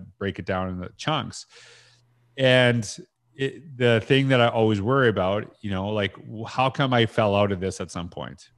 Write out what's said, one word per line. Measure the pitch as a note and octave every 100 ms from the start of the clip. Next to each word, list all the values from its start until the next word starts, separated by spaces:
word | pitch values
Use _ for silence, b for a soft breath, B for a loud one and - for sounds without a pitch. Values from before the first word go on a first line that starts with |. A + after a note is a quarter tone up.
| F#2 -
break | G2 F#2+
it | F2+
down | F#2 F#2
in | F2+
the | F2 -
chunks. | - D3+ G#2+ - - B B B B B _ _ _ -
And | C3 B2+ B2 A#2+ G#2+ - - _ _ -
it, | C3+ C3+ D3+ B2
the | B2 A#2 -
thing | C3+ C3+
that | C3
I | A#2
always | A2+ A2 G#2
worry | G2 C3+ B2
about, | G2+ F#2 G#2 A2 -
you | G#2+
know, | F#2+ G2
like, | G#2+ G2 -
w-, | - A2 A2+
how | - C3
come | - C#3 B2
I | A2+
fell | - G#2+ G2+
out | G2+
of | G2
this | F#2+ F#2
at | F2+
some | F#2 F2
point, | - C#2+ - -